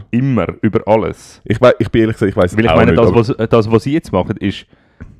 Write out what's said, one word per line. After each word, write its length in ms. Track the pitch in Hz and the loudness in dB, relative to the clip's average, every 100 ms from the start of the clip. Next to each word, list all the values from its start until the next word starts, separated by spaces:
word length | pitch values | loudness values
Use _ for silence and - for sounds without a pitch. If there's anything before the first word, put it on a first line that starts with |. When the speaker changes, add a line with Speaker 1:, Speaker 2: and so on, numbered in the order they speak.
| 101 | -4
Speaker 1:
Immer, 360 | 117 135 120 82 - | -4 -2 -2 -4 -4
über 260 | 113 107 - | -2 -2 0
alles. 540 | 110 82 80 - - - | 0 0 -8 -16 -12 -6
Speaker 2:
Ich 140 | 104 | 2
wei-, 140 | 123 - | 2 2
ich 100 | - | 0
bin 120 | 117 | 0
ehrlich 140 | 110 110 | 0 0
gesagt, 140 | 101 | -2
ich 40 | 104 | 0
weiss 180 | 104 101 | -2 0
Speaker 1:
Weil 80 | 113 | 2
ich 60 | |
Speaker 2:
auch 40 | 80 | 2
Speaker 1:
meine, 160 | 117 | 2
Speaker 2:
nicht, 80 | 82 | 2
Speaker 1:
das, 60 | 113 | 2
Speaker 2:
aber 120 | 113 110 135 | 2 0 -2
Speaker 1:
was, 100 | 110 | 0
das, 220 | 120 107 | 0 2
was 120 | 113 | 0
sie 100 | 131 | 0
jetzt 180 | 151 - | -6 -4
machen, 260 | 95 92 104 | -4 -4 -4
ist, 280 | 98 - - _ _ - - - | -6 -6 -12 _ _ -20 -20 -20